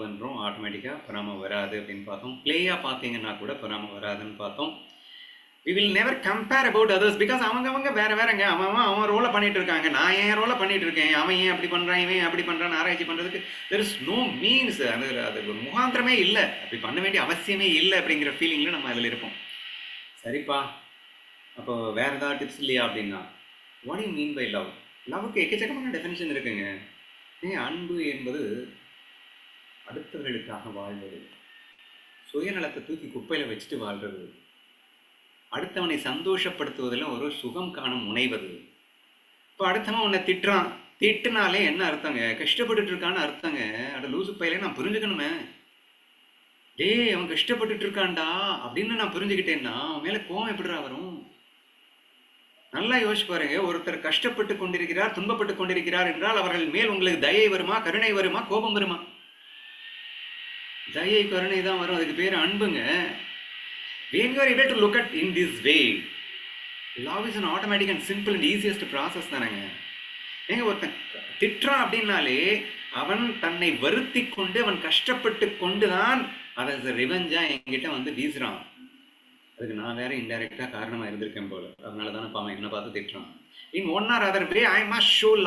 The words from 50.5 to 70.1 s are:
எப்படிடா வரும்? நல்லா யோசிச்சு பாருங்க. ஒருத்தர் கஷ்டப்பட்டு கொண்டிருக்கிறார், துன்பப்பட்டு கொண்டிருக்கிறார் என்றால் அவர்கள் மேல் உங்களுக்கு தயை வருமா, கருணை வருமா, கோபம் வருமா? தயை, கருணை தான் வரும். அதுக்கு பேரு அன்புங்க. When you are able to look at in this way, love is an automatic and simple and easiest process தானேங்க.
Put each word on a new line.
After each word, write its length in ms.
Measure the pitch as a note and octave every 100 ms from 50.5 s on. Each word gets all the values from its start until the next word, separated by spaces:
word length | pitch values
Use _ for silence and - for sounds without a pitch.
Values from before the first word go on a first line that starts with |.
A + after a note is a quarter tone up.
எப்படிடா 260 | G3 F3 E3
வரும்? 340 | C#3 D3+ F#3 E3 - - _ _ _ _ _ _ _ _ _ _ _ _ _
நல்லா 240 | C#3 G#3+ B3+
யோசிச்சு 300 | A3 G#3 -
பாருங்க. 300 | E3+ D3 D#3 F3+
ஒருத்தர் 380 | E3+ D#3+ E3 D#3+
கஷ்டப்பட்டு 460 | - A#3+ A#3+ G#3 G3
கொண்டிருக்கிறார், 560 | F#3 F3+ E3+ F3 G#3+ G#3+
துன்பப்பட்டு 380 | G3 A3 G3+ F#3+
கொண்டிருக்கிறார் 540 | F#3 F3 E3 F3+ F3+
என்றால் 260 | D#3+ G3+ A3
அவர்கள் 320 | F#3 F3 D#3+ E3
மேல் 160 | A3+
உங்களுக்கு 280 | G3 F#3 E3 C#3+
தயை 180 | G3 G#3+
வருமா, 300 | F#3+ F3 G#3+
கருணை 320 | E3+ G3+ A3
வருமா, 280 | G3+ F#3+ G3
கோபம் 340 | A3+ G#3 A3 G#3
வருமா? 200 | F#3+ F3 - - - - - - - - - - - - - - - - - - -
தயை, 280 | D3 F3+ G#3+ G3+
கருணை 320 | F#3 F#3 F#3+
தான் 200 | F#3 F#3
வரும். 160 | F3 F3
அதுக்கு 180 | D#3+ D3+
பேரு 140 | F#3 F#3
அன்புங்க. 440 | E3 G3+ G#3 D3 A#2 F3 E3+ - - - - - - - - - -
When 220 | E3 B3
you 80 | C4
are 80 | C4+
able 160 | A#3+ C4+
to 60 | A#3
look 140 | G#3 A3+
at 120 | - D#3+
in 100 | E3+ F3
this 180 | F3 - C3
way, 160 | D#3 B2 G2 - - - - - - - - - - C3
love 160 | F#3+ A3+
is 100 | G#3+
an 80 | F3+
automatic 340 | F3 G#3 G3+ G3
and 80 | E3+ -
simple 240 | G3 G#3 F#3+
and 100 | D3+
easiest 320 | G#3 G3+ G3 C#3+
process 340 | C#3 D#3 F3+ D#3+
தானேங்க. 320 | C3+ A2+ G2+ G2 G2 - - -